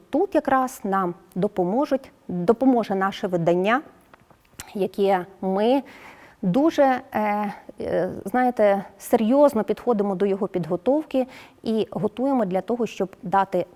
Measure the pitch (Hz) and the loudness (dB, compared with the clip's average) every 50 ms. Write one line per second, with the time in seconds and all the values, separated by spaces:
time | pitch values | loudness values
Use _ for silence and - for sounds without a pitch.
0 | - _ - 285 392 392 - 311 302 277 269 262 262 247 - - - 202 190 190 | -16 _ -2 0 0 0 0 -2 0 2 0 0 0 -2 -6 -8 -6 -2 -2 0
1 | 190 180 175 - - _ - 185 185 208 - - 180 175 202 254 302 - 285 254 | -2 -2 -4 -8 -14 _ -4 -2 -2 -2 0 0 -2 0 0 0 0 0 -2 -4
2 | - - _ _ _ - 185 175 175 175 233 - 269 262 254 240 202 - 202 190 | -4 -8 _ _ _ -8 -6 -4 0 0 2 4 4 2 4 2 0 -2 -2 -2
3 | 190 196 185 - - 196 180 170 165 170 175 180 185 208 233 277 - - - _ | -2 -4 -4 -6 -6 -4 -2 0 2 2 2 2 2 2 0 0 -2 -6 -20 _
4 | _ _ - _ _ _ - _ _ _ _ - - - - 208 190 - - - | _ _ -20 _ _ _ -20 _ _ _ _ -20 -20 -12 -6 -4 -4 -4 -2 0
5 | 196 196 196 180 175 - - - - 190 190 196 214 233 262 285 - - - - | 0 2 2 0 0 -4 -12 -6 -4 -2 0 0 2 2 2 2 0 -4 -18 -20
6 | - - - - - - - - - 185 175 254 294 330 320 - 277 262 254 247 | -20 -20 -20 -20 -20 -20 -16 -6 -2 0 2 2 2 2 4 4 2 4 2 0
7 | - - - 220 214 208 208 208 208 208 - - - - - - - - - 180 | -4 -6 -4 -4 -2 -2 -2 -2 -4 -6 -8 -10 -16 -20 -16 -10 -6 -4 -2 -2
8 | 180 185 - - - 196 - 247 254 247 240 - 214 202 196 196 190 - - - | -2 -2 -4 -8 -10 -4 -2 0 0 0 2 2 2 2 2 2 -2 -8 -16 -16
9 | - - - 226 226 214 262 285 294 285 - 220 202 - 208 - - 240 240 202 | -4 0 0 2 2 4 4 6 6 4 4 2 -2 -2 -4 -4 -2 -2 0 0
10 | 202 208 190 175 196 202 190 196 214 185 - 180 170 160 175 170 - 254 277 311 | 0 -2 0 0 0 0 0 -2 -2 -4 -4 -4 -4 -2 -4 -2 0 2 2 2
11 | 302 - - 262 254 262 - - - - _ _ - 233 220 220 190 - - - | 0 -2 -2 -2 -2 -2 -6 -20 -20 -20 _ _ -6 -4 -2 -2 -2 -2 -4 -4
12 | 180 208 - - 247 277 277 247 214 180 180 190 180 - 240 240 233 196 - - | -4 -4 -4 -2 -2 0 0 0 0 0 -2 -4 -2 -2 -4 -2 -4 -6 -4 -6
13 | 196 185 - _ - 180 180 196 190 - - 180 - - - | -6 -6 -6 _ -10 -2 0 0 0 2 0 -4 -4 -4 -10